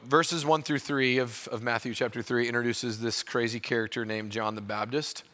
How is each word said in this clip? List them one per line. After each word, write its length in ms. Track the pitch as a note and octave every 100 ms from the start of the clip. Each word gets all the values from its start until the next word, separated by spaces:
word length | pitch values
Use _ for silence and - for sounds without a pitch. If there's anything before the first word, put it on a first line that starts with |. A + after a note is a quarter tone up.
verses 420 | - D3 E3 E3+ D3
one 160 | D#3
through 160 | D3 D3
three 400 | - C#3+ C3 B2+
of, 300 | B2+ A2 -
of 100 | A#2+
Matthew 320 | A#2+ A#2 B2+
chapter 300 | A2 B2 A#2+
three 240 | A2 B2 A#2+
introduces 540 | A#2+ A#2+ A2+ B2 G#2+
this 240 | A#2 -
crazy 340 | - B2+ A#2 A#2
character 460 | - A#2+ A2 -
named 260 | A2 A2 G#2+
John 240 | G#2+ G#2+
the 60 | G#2+
Baptist. 640 | G#2 G#2 G#2+ C#3 D3 - -